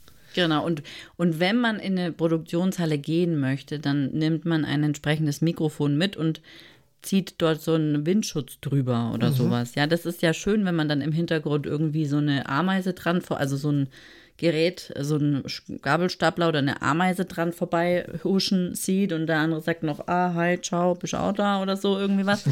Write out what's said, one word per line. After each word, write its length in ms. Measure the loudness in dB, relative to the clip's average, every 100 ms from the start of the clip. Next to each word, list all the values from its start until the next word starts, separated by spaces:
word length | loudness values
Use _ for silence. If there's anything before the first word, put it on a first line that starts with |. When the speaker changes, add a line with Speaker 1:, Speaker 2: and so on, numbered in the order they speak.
| -20 -20 -6
Speaker 1:
Genau, 320 | 0 2 2 0
und, 180 | -2 -6 -16 -14 -2
und 240 | 0 2
wenn 180 | 2 2
man 220 | 0 -2
in 180 | -2 -2
eine 140 | -2
Produktionshalle 840 | 0 0 0 -2 0 0 0 0 -2
gehen 400 | 0 0 2 2
möchte, 400 | 0 -2 -4 -4
dann 320 | 0 0 0
nimmt 340 | 0 0 0 0
man 200 | 0 0
ein 180 | 0
entsprechendes 580 | 0 0 -2 0 0 0
Mikrofon 560 | 0 0 -2 0 0 0
mit 180 | 0 0
und 240 | -2 -2 -8 -20 -20 -20 _ _
zieht 340 | -2 0 0 0
dort 220 | 0 0
so 120 | 0
einen 320 | 2 2 0 2
Windschutz 540 | 0 0 -4 -6 -10
drüber 520 | -2 0 2 0 0 0
oder 140 | 2
Speaker 2:
Mhm. 40 | 4
Speaker 1:
sowas. 380 | 2 2 0 -2
Ja, 120 | 2
das 180 | 0 0
ist 160 | 0
ja 120 | 0
schön, 320 | 2 0 0 2
wenn 100 | 2
man 140 | 2
dann 120 | 0
im 100 | 0
Hintergrund 540 | 0 0 0 0 -2 0
irgendwie 400 | -2 0 0 0
so 120 | 2
eine 300 | 2 0 0
Ameise 440 | 0 0 0 -2
dran, 280 | -2 -2 0
vor-, 180 | -2 -2
also 180 | -2 -2
so 140 | 0
ein 160 | 0 0 -6 -20 -20 -20 -2
Gerät, 580 | 0 2 0 -2 -8 -6
so 180 | -2 2
ein 240 | 2 0 -2
Sch-, 340 | -10 -12 -6
Gabelstapler 680 | 0 0 0 0 0 2 2
oder 100 | 2
eine 240 | 0 0
Ameise 420 | 0 2 2 0 -4
dran 260 | -2 -4
vorbei 520 | -2 -2 0 2 0 -2 -4
huschen 520 | 0 0 2 2 0 -4
sieht 380 | 0 0 0
und 120 | 0 0
der 140 | 2
andere 220 | 2 0
sagt 200 | -2 -2
noch, 260 | -2 -4 -2
„Ah, 280 | 0 2 2
hi, 260 | 0 0
ciao, 320 | -2 0 0
bist 220 | 0 -2 -2
auch 160 | -2
da?“ 300 | 0 0 0
oder 120 | 0 0
so 220 | 0 0
irgendwie 300 | 0 0 2
was. 160 | 0 0